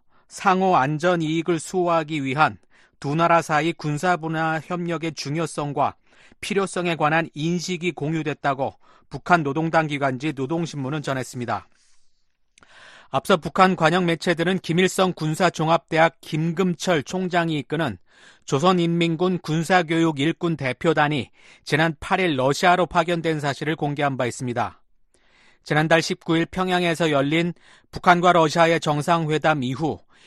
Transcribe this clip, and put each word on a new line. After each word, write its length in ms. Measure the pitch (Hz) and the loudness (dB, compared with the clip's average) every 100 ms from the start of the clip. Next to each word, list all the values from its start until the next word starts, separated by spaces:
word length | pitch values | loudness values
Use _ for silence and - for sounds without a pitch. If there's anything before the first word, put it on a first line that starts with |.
| _ _ _ | _ _ _
상호 480 | - 202 185 190 165 | -2 0 2 4 2
안전 460 | 135 151 180 175 | 2 0 0 0
이익을 360 | 156 165 160 165 | 0 -2 -2 -4
수호하기 640 | - 185 175 165 156 156 | -2 -2 0 0 -2 -4
위한 360 | 135 139 147 95 _ _ _ _ | -2 0 0 0 _ _ _ _
두 140 | 139 | -4
나라 260 | 156 170 170 | 0 4 4
사이 300 | 156 151 160 | 2 0 0
군사 440 | - 151 147 185 175 | -4 -4 -2 0 -2
분야 440 | 160 160 160 160 | -2 -4 -4 -4
협력의 540 | - 180 170 165 165 | -6 -6 -4 -4 -6
중요성과 800 | 147 139 156 156 - 147 143 120 - _ _ - _ | -6 -6 -4 -4 -4 -4 -2 -2 -4 _ _ -20 _
필요성에 560 | - 196 190 185 175 160 | -4 -2 -2 -2 -2 0
관한 320 | 151 160 160 | 2 2 -2
인식이 580 | 143 160 175 160 175 175 | -4 -2 -2 -4 -4 -4
공유됐다고 840 | 147 147 160 151 139 143 135 123 - _ _ _ | -4 -4 -4 -4 -4 -4 -2 -4 -8 _ _ _
북한 340 | 135 - 175 | -10 -2 -2
노동당 460 | 139 143 165 165 156 | -2 -2 0 0 -2
기관지 460 | 143 139 127 151 135 | -2 -4 -2 -6 -6
노동신문은 680 | 131 165 165 147 131 156 | -4 -4 -6 -8 -8 -6
전했습니다. 640 | 143 131 120 127 117 104 - _ _ - _ _ _ _ _ _ - - - - - | -6 -6 -8 -8 -6 -6 -8 _ _ -20 _ _ _ _ _ _ -20 -20 -20 -20 -8
앞서 240 | 135 - 185 | -4 0 0
북한 360 | 160 - 190 | 0 2 4
관영 320 | 175 160 180 175 | 4 2 4 2
매체들은 540 | 165 180 160 170 190 | 0 0 0 0 -2
김일성 520 | - 165 185 - 190 - | 0 2 2 2 0 0
군사종합대학 1040 | 156 156 175 - 160 165 - 160 165 - | -4 0 0 2 0 0 0 2 2 0
김금철 840 | - 156 165 170 185 175 - 165 | -6 -4 -2 0 -2 0 0 0
총장이 560 | - 185 185 175 165 151 | 0 -6 -2 0 0 -2
이끄는 400 | 127 151 147 95 _ _ - _ | -4 -4 -4 -6 _ _ -20 _
조선인민군 920 | - 139 180 185 170 170 170 160 180 180 | -4 2 4 4 2 2 0 0 0 0
군사교육 840 | - 156 160 185 156 165 165 143 | -2 -2 2 2 2 2 2 2
일꾼 360 | 151 - 175 160 | -2 0 -2 -2
대표단이 760 | 135 123 170 156 147 151 101 _ - - | -4 -2 0 2 2 0 -6 _ -20 -20
지난 320 | - 147 165 151 | -2 0 0 -2
팔 220 | - 190 | -2 0
일 160 | 180 135 | 2 2
러시아로 500 | 131 143 185 180 170 | 0 2 4 4 2
파견된 540 | 175 165 170 165 156 | 0 0 0 -2 -2
사실을 340 | 143 131 151 | -2 -4 -4
공개한 420 | 160 147 143 143 131 | -4 -4 -2 -2 0
바 100 | 123 | -2
있습니다. 540 | - 123 117 101 - _ _ _ _ _ _ _ _ | -4 -4 -4 -4 -8 _ _ _ _ _ _ _ _
지난달 380 | - 151 156 165 | -2 0 4 4
십구 340 | - 185 - 165 | 2 -4 0 0
일 100 | 170 | 0
평양에서 640 | 185 185 180 175 160 165 | -2 0 0 0 0 2
열린 420 | 139 139 160 175 - - - _ | 2 2 0 0 -4 -14 -20 _
북한과 420 | - 185 175 175 | 0 2 4 6
러시아의 460 | 170 160 170 165 165 | 6 4 4 4 4
정상회담 840 | 165 147 147 170 151 156 156 151 | 0 0 0 0 0 0 2 0
이후 340 | 127 131 156 104 - _ | -2 -4 -4 -6 -12 _